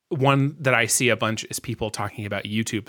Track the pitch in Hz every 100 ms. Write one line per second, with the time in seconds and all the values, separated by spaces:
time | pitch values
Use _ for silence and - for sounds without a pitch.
0 | - 151 135 139 139 160 135 117 113 -
1 | 123 110 110 110 - - - 110 107 -
2 | 101 - 104 101 101 107 113 107